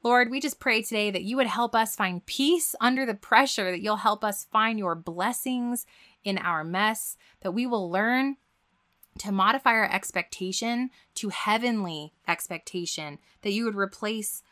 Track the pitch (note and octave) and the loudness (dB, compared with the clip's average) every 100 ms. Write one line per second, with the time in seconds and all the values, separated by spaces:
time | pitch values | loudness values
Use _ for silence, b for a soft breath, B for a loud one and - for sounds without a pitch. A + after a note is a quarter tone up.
0 | A#3 B3 A#3+ C4+ C#4+ - - A3 G#3+ A3 | 6 4 4 2 -2 -2 0 0 0 0
1 | G#3 G3 G#3 B3+ A#3+ G3 A#3+ A#3 A3 - | 0 -2 -2 0 0 2 2 2 0 0
2 | F#3+ F3+ - - C#4 F4 - - A#3+ B3+ | -2 -2 -6 0 2 2 0 0 0 2
3 | C4 G3+ - A3+ C4+ - F#3 F3 G3+ G#3+ | -2 -4 4 4 4 0 -2 -2 -2 2
4 | A3 G#3 G#3+ G3 - A3 A3 A3 F#3+ E3 | 2 2 -2 -4 -2 2 2 0 -2 -4
5 | E3+ E3+ G3+ B3 C4 B3+ A#3+ A#3+ - b | -6 -2 -2 -2 -4 -4 -4 -6 -8 b
6 | b b G3+ F#3+ F3 E3 D#3+ F3+ G#3+ A3 | b b -4 -2 0 -2 -2 0 0 0
7 | - - b b F#3+ F#3+ B3 A#3 F3+ F#3 | -8 -12 b b -4 -2 0 -2 0 0
8 | A3 B3+ C4+ C#4 _ _ _ _ _ _ | 2 2 0 -4 _ _ _ _ _ _
9 | - - G3+ G3 G3 C4 C4 A3+ G#3 F#3+ | -20 -12 -4 2 4 4 4 4 2 0
10 | - F#3 E3+ - F#3 F#3+ A3+ A#3+ B3+ b | -2 -6 -6 -6 -6 -4 -2 -2 -4 b
11 | b - G#3 - - A3 B3 A3 F#3 D#3+ | b -6 -6 -2 0 2 2 0 -2 -6
12 | D3+ _ - E3+ - E3 - F#3 E3+ - | -12 _ -2 -2 -2 -10 -6 -6 -6 -6
13 | D3+ C#3+ b b G#3+ G#3 A#3 G3+ G3 - | -8 -12 b b -2 0 0 0 -2 -2
14 | G#3+ A3 G#3 - b | -4 -4 -6 -8 b